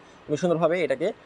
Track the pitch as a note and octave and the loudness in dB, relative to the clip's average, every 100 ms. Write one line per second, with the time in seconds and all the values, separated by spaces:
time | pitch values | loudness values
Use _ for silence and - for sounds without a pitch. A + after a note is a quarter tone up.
0 | - - - D3 F3 D#3+ E3 F3+ D3 C3+ | -14 -20 -6 -2 0 2 2 2 0 0
1 | F3+ - | -2 -6